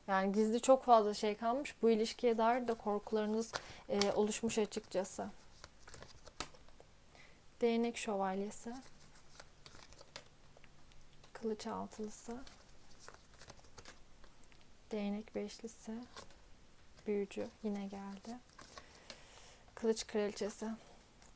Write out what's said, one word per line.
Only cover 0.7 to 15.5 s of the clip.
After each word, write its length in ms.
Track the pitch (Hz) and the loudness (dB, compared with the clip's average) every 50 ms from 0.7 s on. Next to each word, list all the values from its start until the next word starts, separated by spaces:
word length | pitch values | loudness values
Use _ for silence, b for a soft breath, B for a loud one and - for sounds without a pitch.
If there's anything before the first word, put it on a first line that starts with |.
| 262 262 - | 8 8 10
fazla 300 | - 240 226 208 208 208 | 10 10 10 10 8 2
şey 220 | - - 214 208 | 2 2 2 2
kalmış. 380 | - 226 226 240 269 294 - - - - | 2 2 2 2 2 0 -4 -2 4 6
Bu 80 | 226 | 8
ilişkiye 480 | 226 214 220 226 - - - 247 226 220 | 8 8 6 2 0 2 4 4 6 6
dair 300 | 220 226 240 262 247 240 | 6 6 6 6 4 2
de 60 | 226 | 0
korkularınız, 800 | 226 - 214 202 208 208 - - 220 214 208 214 220 226 226 B B B B B B B B | 0 2 0 0 0 0 0 0 2 2 2 2 2 0 0 B B B B B B B B
e, 240 | - 202 202 202 - | 4 4 4 4 6
oluşmuş 460 | - 208 208 214 - - 226 - 226 | 4 4 2 2 0 0 0 2 2
açıkçası. 680 | 208 202 - 220 - - - 185 196 - - - - 208 - - - - - - - - - - - - - - - - - - - - - - - - - - - - - - - - - - - - B B B B B B B B - - | 0 0 0 -6 -6 -2 -2 0 0 0 -2 -4 -4 -6 -8 -12 -16 -18 -18 -16 -16 -18 -18 -18 -16 -14 -12 -12 -12 -14 -16 -16 -18 -12 -6 -6 -6 -6 -8 -16 -18 -18 -18 -18 -20 -20 -20 -20 -20 -20 B B B B B B B B -4 2
Değnek 360 | - 233 233 233 233 233 233 | 2 4 4 4 4 2 0
şövalyesi. 760 | - - - 208 196 196 190 190 196 202 208 202 - - 233 240 262 - - - - - - - - - - - - - - - - - - - - - - - - - - - - - - - - - - - - - - - - - - - - - - - - - - - | -2 -2 -2 0 0 0 0 0 -2 -2 -4 -4 -6 -6 -6 -8 -10 -12 -14 -16 -16 -18 -18 -18 -18 -18 -16 -16 -16 -16 -16 -18 -18 -18 -16 -16 -16 -16 -16 -16 -18 -16 -12 -12 -12 -12 -14 -20 -20 -20 -20 -20 -18 -18 -18 -16 -18 -18 -16 -16 -18 -18 -18 -18 -18 -18 -16 -10
Kılıç 340 | - - 226 220 214 - | -4 -2 -2 -2 -2 -4
altılısı. 680 | 226 208 190 196 196 - - 214 214 208 - - - 233 247 269 - - - - - - - - - - - - - - - - - - - - - - - - - - - - - - - - - - - - - - - - - - - - - - - - - | -4 -4 -4 -4 -6 -6 -6 -6 -6 -6 -6 -8 -8 -8 -8 -8 -12 -14 -16 -18 -18 -18 -16 -16 -16 -14 -14 -14 -14 -14 -14 -18 -20 -18 -16 -16 -16 -16 -16 -16 -16 -16 -14 -14 -14 -14 -16 -16 -18 -18 -18 -18 -18 -16 -16 -18 -18 -18 -18 -18 -18 -20 -18 -12 -6
Değnek 440 | - 214 202 202 202 208 220 - - | -2 0 0 0 0 -2 -4 -4 -4
beşlisi. 580 | 208 202 208 | -4 -4 -4